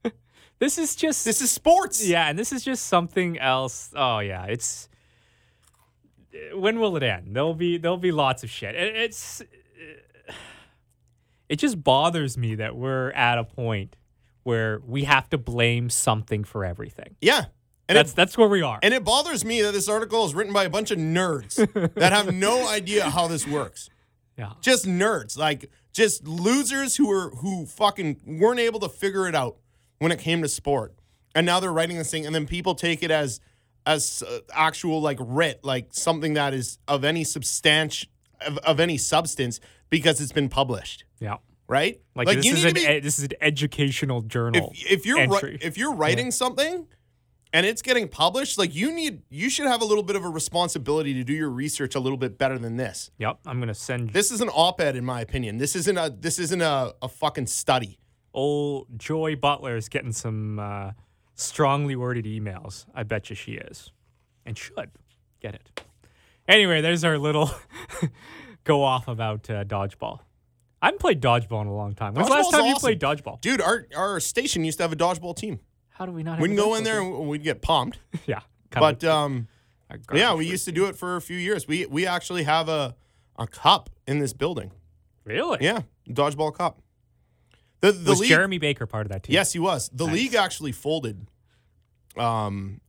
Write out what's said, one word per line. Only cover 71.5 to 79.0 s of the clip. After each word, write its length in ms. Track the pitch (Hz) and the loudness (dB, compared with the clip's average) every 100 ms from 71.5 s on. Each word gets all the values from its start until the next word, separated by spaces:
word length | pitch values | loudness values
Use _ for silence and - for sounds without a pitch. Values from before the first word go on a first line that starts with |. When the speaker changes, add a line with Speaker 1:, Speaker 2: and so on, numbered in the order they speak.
| 110 | -4
Speaker 1:
in 60 | 104 | -4
a 60 | 104 | -6
long 180 | 101 101 | -6 -6
time. 180 | 107 | -4
When's 140 | 113 208 | 0 4
the 60 | |
last 140 | 285 359 | 4 6
Speaker 2:
Dodgeball's 40 | |
Speaker 1:
time 140 | 302 262 | 6 6
you 60 | |
Speaker 2:
awesome. 80 | 277 | 4
Speaker 1:
played 180 | 254 196 | 2 2
dodgeball? 400 | 143 147 - 120 | 0 -2 -4 -6
Speaker 2:
Dude, 180 | 226 262 | -2 0
our, 260 | 170 233 - 143 | 2 0 -2 -4
our 240 | 190 185 | -2 -2
station 440 | - 233 269 180 | -4 -2 -2 0
used 140 | 160 151 | -2 -2
to 60 | |
have 100 | 170 | -2
a 20 | 156 | 0
dodgeball 400 | 170 175 175 170 | 0 0 -6 -8
team. 240 | 214 123 _ _ _ | -8 -10 _ _ _
Speaker 1:
How 160 | - 185 | -12 -10
do 80 | |
we 100 | 170 | -8
not 120 | 156 165 | -6 0
have 60 | |
Speaker 2:
We'd 100 | 170 | 2
Speaker 1:
a 40 | 202 | 4
Speaker 2:
go 200 | 214 220 | 2 2
in 60 | |
Speaker 1:
dodgeball 40 | 220 | 0
Speaker 2:
there 160 | 214 | 0
Speaker 1:
team? 120 | 185 147 | -2 -4
Speaker 2:
and 140 | 151 | -4
we'd 140 | 151 | -4
get 180 | 151 131 | -2 -2
pumped. 380 | - 156 123 - _ | 2 2 2 -6 _
Speaker 1:
<laughs> 120 | 170 - | -10 -6
Yeah. 140 | 104 - _ _ | -6 -8 _ _
Kinda 80 | - | 4
Speaker 2:
But, 240 | 156 123 | 4 4